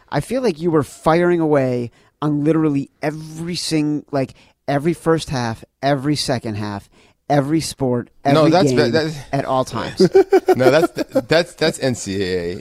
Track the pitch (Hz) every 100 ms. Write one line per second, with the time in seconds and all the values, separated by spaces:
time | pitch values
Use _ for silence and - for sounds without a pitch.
0 | _ 143 - 254 247 147 175 156 - -
1 | 160 170 175 175 156 143 131 123 120 -
2 | _ _ 151 147 147 160 156 139 - _
3 | 151 156 156 160 170 165 - 156 151 147
4 | - 139 131 - _ _ - 139 160 156
5 | 170 160 - 131 117 113 - _ 139 143
6 | 143 143 - 117 117 104 104 101 - _
7 | _ _ - 143 135 160 143 - 131 120
8 | - _ 139 151 151 175 143 123 120 156
9 | 156 147 - 139 - 131 131 113 - -
10 | 185 381 - 381 - 123 127 269 - -
11 | - 262 117 156 175 - 160 - 131 120
12 | 101 95 92 90 85 92